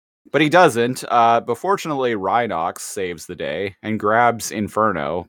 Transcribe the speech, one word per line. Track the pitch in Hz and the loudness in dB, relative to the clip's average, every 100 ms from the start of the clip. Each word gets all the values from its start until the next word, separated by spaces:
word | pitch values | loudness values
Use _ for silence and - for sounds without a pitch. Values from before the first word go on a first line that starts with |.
| _ _ _ | _ _ _
But | 143 | 0
he | 151 | 4
doesn't. | 170 170 117 120 123 - | 6 6 4 0 -4 0
Uh, | 117 117 117 | 4 4 4
but | 117 117 | 0 -4
fortunately, | 180 196 165 143 127 | -2 -2 -4 -4 -2
Rhinox | 107 95 110 117 85 87 - | -2 0 0 0 -2 -4 -6
saves | - - 92 82 - | -10 -8 -6 -8 -12
the | 85 | -8
day | 76 78 98 - | -6 -6 -6 -8
and | 107 107 | -8 -4
grabs | 104 113 120 117 - | 2 4 4 2 -6
Inferno | 104 98 107 107 87 71 87 | -6 -4 0 0 0 -4 -6